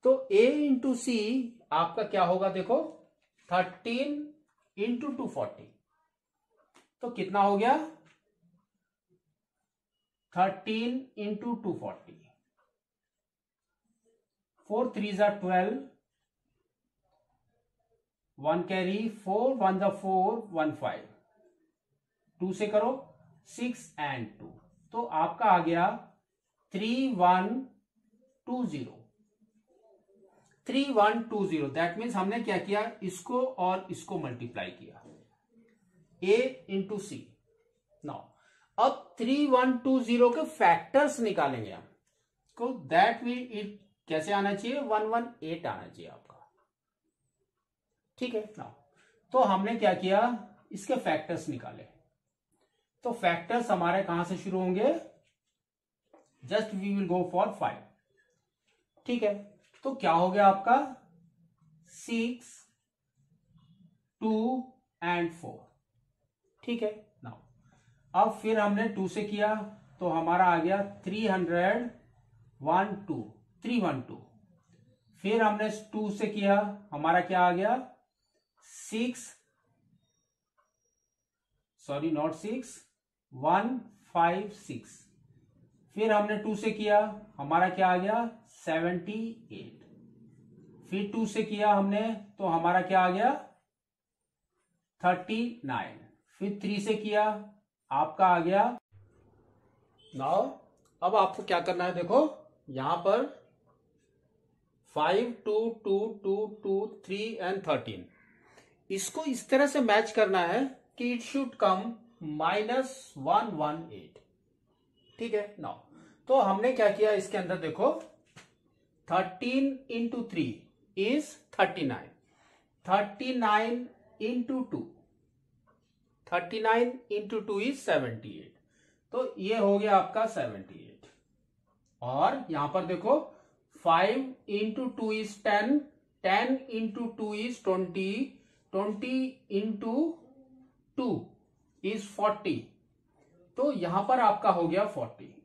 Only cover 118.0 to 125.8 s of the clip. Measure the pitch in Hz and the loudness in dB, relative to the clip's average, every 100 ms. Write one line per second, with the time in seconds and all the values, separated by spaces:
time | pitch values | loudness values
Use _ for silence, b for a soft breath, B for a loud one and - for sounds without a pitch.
118 | - _ _ - - _ _ _ _ _ | -8 _ _ -20 -20 _ _ _ _ _
119 | - 170 185 - 247 262 277 269 - 233 | -2 0 0 -4 -2 0 0 -2 -8 -4
120 | 233 247 - 170 127 - _ _ _ - | -4 -4 -6 -4 -4 -6 _ _ _ -4
121 | 208 285 302 - _ - 190 - 139 98 | 0 0 -2 -16 _ 0 0 2 -4 -6
122 | 76 _ b b b b b _ - 196 | -12 _ b b b b b _ 0 0
123 | 208 - 254 254 214 214 226 240 247 - | 0 -6 -4 0 2 2 2 -4 -8 -16
124 | _ _ 214 247 240 262 254 - - - | _ _ -4 -4 -2 -4 -4 -8 -8 -16
125 | _ _ _ _ _ _ _ _ | _ _ _ _ _ _ _ _